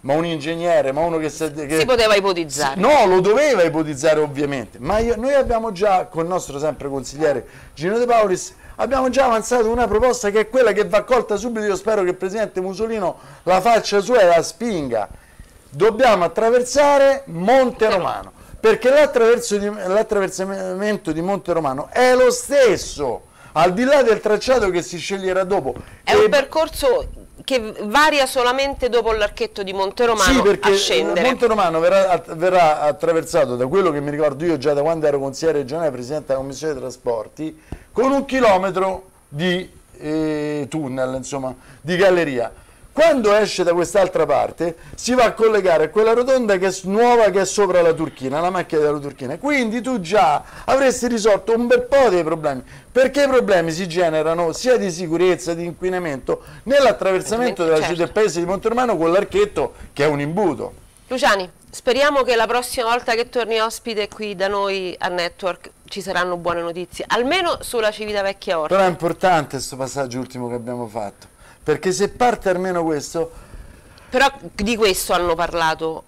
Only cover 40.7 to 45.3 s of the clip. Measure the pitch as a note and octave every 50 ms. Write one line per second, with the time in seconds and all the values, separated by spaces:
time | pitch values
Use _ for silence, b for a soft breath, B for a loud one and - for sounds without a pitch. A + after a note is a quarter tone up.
40.7 | - D#3+ D3+ C3 B2+ C3 C3 C3 C3 C3 B2+ - C#3+ C#3 C3 C3 B2+ B B B
41.7 | B B B C#3 F3+ F3 F#3+ G3 F#3 F3 E3 D3 C3+ A#2+ A#2 A2 - b b b
42.7 | b b b b _ - D4+ E4 D4+ C4+ A3 G#3 G3+ G#3+ G#3+ - - - F3+ E3+
43.7 | E3+ F3 F#3+ - - G3+ F#3+ F3 - E3+ D#3+ C#3 D3 B2 A2 G#2+ - - D#3+ E3+
44.7 | E3 B B B B B - - B3 B3+ A#3+ G#3+